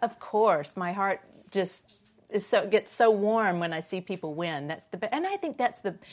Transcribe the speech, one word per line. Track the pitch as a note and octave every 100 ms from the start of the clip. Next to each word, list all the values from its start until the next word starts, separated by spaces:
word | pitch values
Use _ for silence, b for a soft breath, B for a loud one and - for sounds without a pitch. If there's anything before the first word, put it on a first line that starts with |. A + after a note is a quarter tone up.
Of | A3+ -
course. | - G#3+ A3 D#3+ D3 F#3+
My | F3
heart | G3 G3 - - - -
just | G3 F3+ - - _ _ _ _
is | G#3 -
so, | A3 G3+
gets | G#3+ -
so | - A3+
warm | G#3 G#3 A3+ G#3 F3
when | E3+
I | D#3+
see | - F#3+
people | F3+ F#3 D#3
win. | D3+ E3+ D3 D3
That's | D#3+ -
the | F3+
be-, | G#3+
and | C#4 F#4+
I | G4+
think | D#4+ -
that's | A#3+ -
the | G3+ F3 B